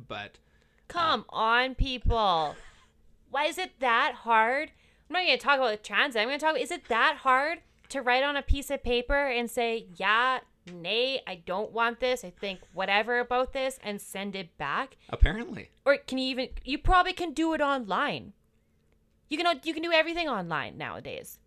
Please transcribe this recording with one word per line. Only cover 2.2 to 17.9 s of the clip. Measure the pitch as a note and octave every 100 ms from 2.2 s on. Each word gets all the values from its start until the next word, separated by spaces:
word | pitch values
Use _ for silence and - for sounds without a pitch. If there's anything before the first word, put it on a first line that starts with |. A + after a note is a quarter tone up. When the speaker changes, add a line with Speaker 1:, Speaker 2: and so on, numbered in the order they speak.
| G3+ E3 D3+ - - - _ _ _ _ -
Speaker 2:
Why | C4+
is | D#4 E4+
it | F4+ -
that | B3+ A#3 C#4+
hard? | A#3+ A3+ A3 A3+ C#4 D#4 _ _ _ -
I'm |
not | F4
gonna | F4 B3
talk | B3 C#4
about | B3
the | G#3+
transit. | - G3+ C#4 A3+
I'm | A3+
gonna | C#4+
talk | D#4
about, | D#4
is | C4
it | D4 -
that | A3+ C#4+ C#4+
hard | C4+ B3+ D4+ E4+ _ _ -
to | C#4
write | B3 B3+
on | C#4+ C#4+
a |
piece | C4+ C#4+ C4+
of | C4+
paper | A#3+ A#3+ A#3+ C#4+ C#4
and | A#3+ A#3
say, | B3 A#3 A3+ F#3 F3
"Yeah, | F#3+ A3 B3+ B3+ - _ F3
nay, | F3 E3+ A3 C4 C4+ -
I | F#3
don't | F3 F#3 F3+
want | G#3 A#3 A#3
this, | B3+ B3+
I | F3+
think | - G3+ F#3 -
whatever | E3+ F#3+ G3+ A3 A#3+
about | A#3+ B3 B3+
this," | C4+ C4 B3+
and | G#3 G3+
send | - G3 G3+ G3
it | F3 -
back? | C#3 F3+ C4 - -
Speaker 1:
Apparently. | - C#3+ G#3 - F3+ - _
Speaker 2:
Or | C4+ C#4
can | - C4
you | C4
even, | B3+ B3+ -
you | B3 C#4+
probably | - F4+ F4+
can | F4+ E4+
do | C4+ D#4+
it | D#4
online. | C#4+ C#4 G3+